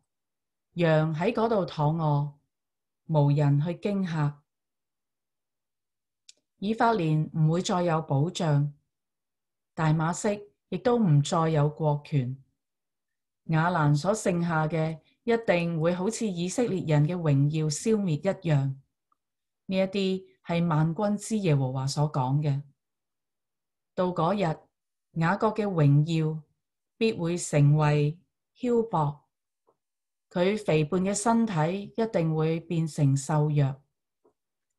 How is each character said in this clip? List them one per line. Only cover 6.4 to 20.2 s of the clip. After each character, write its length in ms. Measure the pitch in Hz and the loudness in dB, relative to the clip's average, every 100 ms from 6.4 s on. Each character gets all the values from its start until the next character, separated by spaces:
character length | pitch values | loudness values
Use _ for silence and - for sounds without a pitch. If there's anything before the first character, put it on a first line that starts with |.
| _ _ | _ _
以 160 | 196 | -6
法 220 | 220 233 | 0 0
蓮 340 | 226 160 156 156 160 | 2 2 0 -2 0
唔 140 | 156 | 2
會 100 | 170 | 2
再 200 | 185 185 | 0 -2
有 180 | 175 160 | 0 -2
保 280 | 156 135 160 | 0 0 0
障， 420 | 180 170 143 147 - _ _ _ _ _ _ _ _ _ | -2 0 2 0 -6 _ _ _ _ _ _ _ _ _
大 180 | - 156 | -4 0
馬 200 | 160 160 | 0 0
色 180 | 175 214 208 - _ _ | -2 -4 -4 -10 _ _
亦 80 | 185 | -4
都 200 | 247 240 | 0 2
唔 240 | 202 143 | 4 4
再 260 | 143 175 160 | 4 0 2
有 180 | 156 147 | 2 0
國 320 | 147 156 147 | 0 -2 -2
權。 380 | - 147 123 131 _ _ _ _ _ _ _ _ _ _ - | -2 -2 -2 -8 _ _ _ _ _ _ _ _ _ _ -4
亞 240 | 160 170 | 0 0
蘭 240 | 175 147 147 | 2 2 2
所 160 | 170 | 0
剩 300 | 214 220 175 | -2 -2 -2
下 240 | 170 160 156 | -2 -2 -2
嘅 340 | 165 160 156 _ _ | -2 -2 -6 _ _
一 140 | - 233 226 | -2 -2 0
定 340 | 175 170 165 | 0 0 0
會 140 | 165 | 0
好 160 | 180 185 | 0 -4
似 160 | 220 220 | -4 -6
以 220 | 175 175 | -4 -4
色 160 | 220 | -2
列 200 | 233 185 | -2 -2
人 220 | 147 147 151 | 0 2 2
嘅 100 | 180 | 0
榮 320 | 165 139 143 156 | 0 2 2 0
耀 140 | 156 | -2
消 220 | 147 226 | -2 0
滅 180 | 220 196 | 0 0
一 400 | 147 196 190 170 | -2 -2 -4 0
樣。 240 | 143 135 135 _ _ _ _ _ _ _ _ - | 0 0 -6 _ _ _ _ _ _ _ _ -6
呢 100 | 190 | -2
一 60 | |
啲 420 | 190 196 190 190 | -2 0 -2 -2